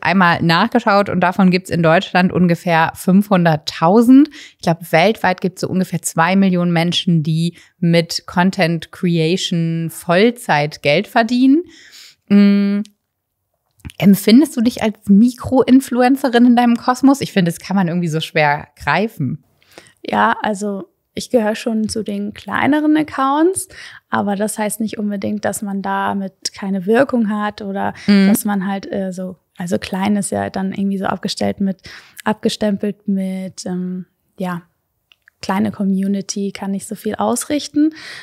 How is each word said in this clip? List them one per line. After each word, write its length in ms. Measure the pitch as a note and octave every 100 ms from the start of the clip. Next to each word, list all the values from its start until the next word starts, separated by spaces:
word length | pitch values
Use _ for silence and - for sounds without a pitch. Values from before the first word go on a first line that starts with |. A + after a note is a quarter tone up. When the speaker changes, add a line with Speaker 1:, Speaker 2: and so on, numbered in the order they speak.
Speaker 1:
einmal 380 | - F#3+ F3 E3+
nachgeschaut 680 | E3+ E3 A3+ A#3+ A3+ G3+ G3+
und 100 | F3+
davon 300 | F3 - F#3
gibt's 180 | F#3 -
in 120 | E3
Deutschland 500 | E3 E3+ - F#3 F3+
ungefähr 600 | - F3+ E3+ F3+ D#3+ D#3+
fünfhunderttausend. 1300 | - - F#3+ G3+ F#3 E3+ D#3 - - E3 G#3+ A#3 C4 D4+ - -
Ich 100 | _
glaub, 300 | F#3 E3 E3+
weltweit 480 | D#3+ F#3+ A3 F#3 F#3
gibt's 220 | F#3 -
so 60 | -
ungefähr 320 | F#3 F3+ D#3+
zwei 340 | - - E3 F#3+
Millionen 360 | G3 F3+ F3
Menschen, 520 | E3+ E3+ E3+ F#3 E3
die 320 | D3+ D#3+ E3+ - - _
mit 420 | E3+ E3+ E3 - -
Content 640 | F3+ F#3 G3 E3+ E3 -
Creation 960 | - F3+ E3+ D#3+ F#3 - E3+ E3 E3 E3
Vollzeit 920 | - - F3 A#3 A#3 - D3 D3 -
Geld 260 | C#3+ D3+ G#3+
verdienen. 560 | A#3 A3+ B3 C4 D4+ F4+ - - - - _ -
Mm, 540 | G3+ G3+ G3+ G3+ G3+ G#3 _ _ _ _ _ _ _ _ _ - -
empfindest 600 | G3 F#3+ - A#3+ D#4+ B3+
du 40 |
dich 220 | A#3 -
als 140 | A3 G3+ -
Mikroinfluencerin 1400 | G3 B3 - - C4 C4 C4 - B3 B3 C4+ C4 A#3 B3
in 100 | A#3+
deinem 200 | A#3+ A#3+
Kosmos? 440 | - B3 C4+ C#4
Ich 120 | -
finde, 180 | G3+ E3+
das 100 | -
kann 160 | - G3
man 120 | F3
irgendwie 200 | F3 F3
so 120 | D#3
schwer 480 | - D#3+ D3+ D3 - _
greifen. 680 | D3 D#3+ A3 - B2+ - _ _ _ - - _
Speaker 2:
Ja, 340 | - G#3 G#3+ -
also 460 | G#3+ G3 G#3 G3 - _ _
ich 160 | - -
gehöre 260 | B3 G#3+ A3+
schon 320 | A#3+ A3 G#3
zu 160 | A3+
den 280 | G#3 G3+ G#3
kleineren 640 | - - G#3+ A#3+ D4+ D4+ D#4
Accounts, 720 | D4+ - C4+ D4 E4+ G4 - - - - _
aber 280 | A3 G3+ G3
das 200 | G#3+ -
heißt 200 | G#3+ -
nicht 180 | A3 -
unbedingt, 460 | G#3 G3+ G#3+ G#3
dass 180 | G#3+ G3
man 200 | G3+ G3
damit 680 | G3 G3 G3 G3 F#3+ - -
keine 320 | - G3 G3 F3+
Wirkung 420 | A3+ C#4 B3 G#3
hat 320 | G#3 G#3 G#3
oder 300 | G3+ G3 G3 - -
Speaker 1:
Mhm. 220 | G3+ G3
Speaker 2:
dass 160 | G#3+
man 220 | G#3 G3+ F#3+
halt, 220 | G3 B3+
äh, 200 | G3+ F#3+
so, 240 | F3+ F#3 F#3 _ -
also 220 | F3 G#3
klein 360 | - F#3+ G3+ G#3
ist 140 | F#3+
ja 180 | G3+ -
dann 220 | F#3+ F#3+
irgendwie 260 | G3 G3 G3
so 80 | G3
abgestellt 540 | G3 G3+ - G3+ G3
mit, 200 | G3 F#3 - - - -
abgestempelt 840 | - G#3+ A3 - G#3+ G3+ G#3 G3+ -
mit, 580 | G3 F#3+ F#3+ F#3+ - G3+
ähm, 400 | F3+ F3+ F#3 F3 _ _ -
ja, 240 | F#3 E3+ - _ _ _ _ _ _ _
kleine 300 | - G3 G#3+
Community, 800 | - G3 F#3+ G3 G3 F#3+ G3+ G3
kann 200 | - G3
nicht 140 | G3 -
so 80 | G#3
viel 180 | G#3+
ausrichten. 760 | - G#3 B3 - D4 - D4 D#4 D#4 - -